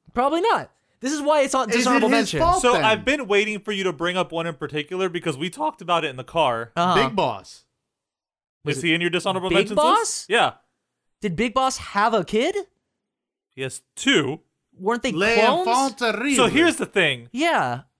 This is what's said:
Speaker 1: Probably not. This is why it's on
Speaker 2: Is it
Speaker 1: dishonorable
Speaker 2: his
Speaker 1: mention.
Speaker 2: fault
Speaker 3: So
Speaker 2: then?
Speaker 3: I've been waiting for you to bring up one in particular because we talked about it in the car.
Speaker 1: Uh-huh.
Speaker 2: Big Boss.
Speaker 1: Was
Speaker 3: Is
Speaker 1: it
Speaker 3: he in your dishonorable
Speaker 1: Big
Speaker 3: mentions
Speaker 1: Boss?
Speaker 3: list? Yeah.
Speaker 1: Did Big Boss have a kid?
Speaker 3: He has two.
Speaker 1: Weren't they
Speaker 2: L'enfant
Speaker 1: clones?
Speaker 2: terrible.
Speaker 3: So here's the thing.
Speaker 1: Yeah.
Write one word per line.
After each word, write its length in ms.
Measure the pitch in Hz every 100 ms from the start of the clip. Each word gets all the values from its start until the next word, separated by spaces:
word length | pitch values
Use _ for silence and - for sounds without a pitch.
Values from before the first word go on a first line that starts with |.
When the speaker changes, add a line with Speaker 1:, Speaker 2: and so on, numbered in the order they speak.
| _
Speaker 1:
Probably 280 | - 262 330
not. 300 | 415 381 139 _ _ _
This 120 | 254
is 80 | 302
why 220 | 285 302
it's 120 | 269
on 140 | 269 240
Speaker 2:
Is 80 | 226
it 20 |
Speaker 1:
dishonorable 300 | 247 254 226
Speaker 2:
his 80 | -
Speaker 1:
mention. 240 | 202 160
Speaker 2:
fault 220 | 220 -
Speaker 3:
So 100 | 247
Speaker 2:
then? 120 | 240
Speaker 3:
I've 200 | 220 214
been 240 | - 294 226
waiting 320 | 202 214 208
for 100 | -
you 140 | 202
to 80 | 185
bring 240 | 151 170 180
up 160 | 175
one 140 | 165 165
in 80 |
particular 540 | 151 147 151 147 185 190
because 280 | 170 165 135
we 120 | 180
talked 300 | 175 - -
about 220 | 175 170
it 40 | 160
in 80 | 127
the 80 |
car. 480 | 123 165 147 117 113
Speaker 1:
Uh-huh. 200 | - 175 165 -
Speaker 2:
Big 60 |
Boss. 500 | 202 147 101 95 - _ _ _ _ _ _ _ _ _ _
Speaker 1:
Was 140 | - 143
Speaker 3:
Is 60 |
Speaker 1:
it 20 | 165
Speaker 3:
he 60 |
in 60 | 165
your 100 | 175
dishonorable 400 | 175 196 185 180
Speaker 1:
Big 80 | 180
Speaker 3:
mentions 180 | 196 214
Speaker 1:
Boss? 220 | 302 415
Speaker 3:
list? 280 | 453 - -
Yeah. 220 | 226 151 - _ _ _ _ _ _
Speaker 1:
Did 160 | 208 165
Big 180 | 240
Boss 220 | 214 262 -
have 360 | - 202 214
a 100 | 214
kid? 320 | 170 214 285 403 - _ _ _ _ _ _ _ _
Speaker 3:
He 80 | -
has 200 | 131 - -
two. 460 | - 254 247 131 156 _ _ _ -
Speaker 1:
Weren't 240 | 185 233
they 100 | 254
Speaker 2:
L'enfant 500 | 165 208 233 220 311
Speaker 1:
clones? 300 | 359 247 269
Speaker 2:
terrible. 400 | 214 240 208 269
Speaker 3:
So 120 | 262 240
here's 280 | 208 339 247
the 100 | 185
thing. 420 | 202 165 123 120
Speaker 1:
Yeah. 520 | 240 339 277 131 123 -